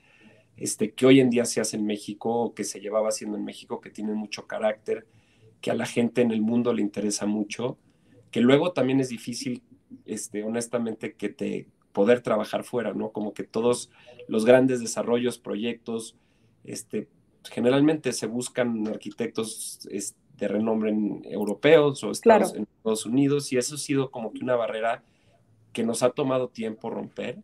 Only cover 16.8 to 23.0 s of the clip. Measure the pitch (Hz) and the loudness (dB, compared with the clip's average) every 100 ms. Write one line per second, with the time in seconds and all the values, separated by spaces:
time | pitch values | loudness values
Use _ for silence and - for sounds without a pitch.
16.8 | - 110 - _ _ _ - - 120 139 | -8 -8 -8 _ _ _ -12 -2 4 6
17.8 | 151 156 131 117 110 120 123 - 123 113 | 4 2 -2 -4 -4 -6 -4 -2 -2 0
18.8 | 110 104 - - 113 - 110 - - - | -4 -6 -8 -8 -6 -4 -6 -8 -14 -14
19.8 | - 101 - - _ - 101 101 110 110 | -10 -8 -8 -12 _ -8 -4 -2 0 0
20.8 | 107 107 101 92 - 92 104 101 143 160 | 0 0 -2 -4 -8 -6 -4 0 6 6
21.8 | 147 139 104 101 226 214 185 - 107 _ | 6 0 -4 2 6 6 4 -4 -10 _
22.8 | 110 110 | -4 -2